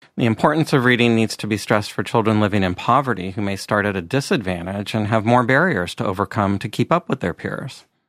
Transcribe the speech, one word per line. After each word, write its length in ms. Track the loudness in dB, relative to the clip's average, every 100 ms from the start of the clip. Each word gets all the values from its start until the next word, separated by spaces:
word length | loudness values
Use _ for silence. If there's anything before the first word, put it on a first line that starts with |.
| _ 0
The 80 | 0
importance 480 | 4 2 2 2
of 100 | 2
reading 320 | 4 4 4 4
needs 220 | 0 -2
to 100 | -4
be 80 | -4
stressed 360 | 0 0 -2
for 100 | -8
children 380 | -2 0 2 2
living 220 | 2 2
in 120 | 0 -2
poverty 560 | 2 2 2 -4 -6
who 100 | -6
may 140 | -6 -6
start 300 | -2 0 0
at 100 | -2
a 60 |
disadvantage 920 | -2 -4 -2 -2 -2 -6 -6 -8 -4
and 140 | -4 0
have 160 | 0
more 200 | 4 4
barriers 520 | 4 2 2 0 -4 -4
to 100 | -4
overcome 540 | -2 -2 0 0 0
to 80 | -4
keep 240 | -2 0
up 160 | 0 -2
with 140 | -4
their 120 | -4
peers. 520 | -6 -8 -8 -10 -14 _ _